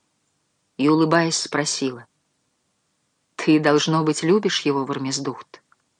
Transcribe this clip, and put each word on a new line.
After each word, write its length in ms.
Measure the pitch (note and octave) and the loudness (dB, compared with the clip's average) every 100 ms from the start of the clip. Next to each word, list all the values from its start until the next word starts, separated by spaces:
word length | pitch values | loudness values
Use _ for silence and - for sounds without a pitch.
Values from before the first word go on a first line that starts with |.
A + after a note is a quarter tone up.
| _ _ _ _ _ _ _ - | _ _ _ _ _ _ _ -2
и, 140 | C#3+ | 2
улыбаясь, 480 | D#3 D#3 E3 E3 D#3 | 4 4 2 2 -2
спросила: 720 | - D3 D3+ - C3+ B2 - _ _ _ _ _ _ _ _ _ _ _ _ - | -4 -4 -4 -4 -6 -6 -20 _ _ _ _ _ _ _ _ _ _ _ _ -4
«Ты, 200 | - D3+ | 2 4
должно 460 | D3+ D3 D#3+ D#3+ | 4 2 2 0
быть, 180 | D#3 D3 | 0 -2
любишь 400 | D#3+ G#3+ G3+ - | 2 2 2 -2
его, 220 | D3 C#3 | -2 -2
Вармездухт? 800 | C3+ C#3 C3+ C3+ C#3 A#2+ - - _ _ _ | -4 -6 -6 -6 -8 -10 -16 -20 _ _ _